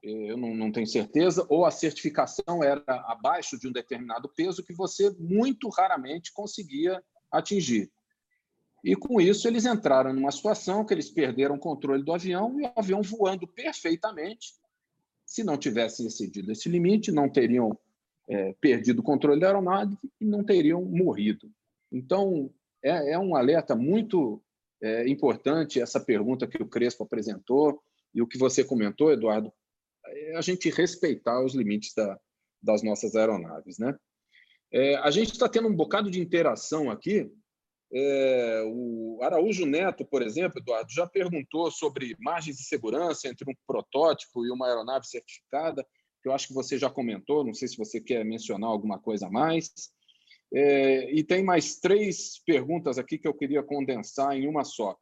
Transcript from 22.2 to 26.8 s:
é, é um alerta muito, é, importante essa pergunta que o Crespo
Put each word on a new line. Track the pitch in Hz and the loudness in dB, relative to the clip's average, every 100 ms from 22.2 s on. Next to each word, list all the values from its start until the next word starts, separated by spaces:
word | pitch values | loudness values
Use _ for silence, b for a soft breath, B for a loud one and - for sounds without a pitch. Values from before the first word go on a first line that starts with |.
| 202 170 135 _ _ _ | 2 0 -4 _ _ _
é, | 135 165 143 | -2 0 0
é | 165 | -2
um | 190 | 0
alerta | 156 127 165 - | 2 4 4 2
muito, | 117 131 208 214 185 127 107 _ _ _ _ | 0 2 0 2 2 0 -4 _ _ _ _
é, | 110 113 120 | -4 -2 0
importante | 143 131 113 - 156 147 127 | 2 2 2 0 0 0 0
essa | 120 - | 0 -4
pergunta | - 110 104 131 120 | 0 0 2 -2 -4
que | - | -6
o | 110 | -6
Crespo | 120 | 0